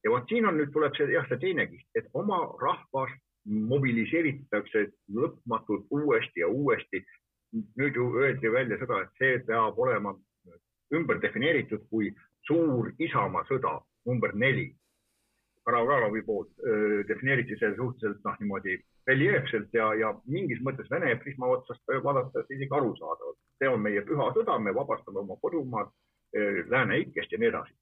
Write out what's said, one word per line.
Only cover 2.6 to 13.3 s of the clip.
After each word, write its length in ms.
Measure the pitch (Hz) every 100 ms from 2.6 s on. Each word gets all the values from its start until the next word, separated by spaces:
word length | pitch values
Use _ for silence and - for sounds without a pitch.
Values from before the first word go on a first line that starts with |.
rahvast 600 | 135 185 - 135 135 - _ _ 107
mobiliseeritakse 1400 | 107 110 139 135 117 107 165 156 123 - 104 - 107 101 _ - 107
lõpmatult 720 | 151 - 120 110 - 104 -
uuesti 540 | 143 151 113 - 85
ja 40 | 85
uuesti. 540 | 123 139 113 - 92 - - _ _ _ 113 104 -
Nüüd 160 | 143 120
ju 140 | 123 120
öeldi 300 | 135 135 113
välja 240 | 123 120 104
seda, 160 | 123 107 92
et 140 | _
see 140 | 135 123 120
peab 300 | 113 110 113
olema 320 | 127 107 101 101 _ _ 90 85 _ _ _
ümber 300 | 156 151 104
defineeritud 640 | 98 113 147 151 107 107 -
kui 200 | 110 98 - _ _ -
suur 420 | 165 165 123 101 -
Isamaa 460 | 160 - 98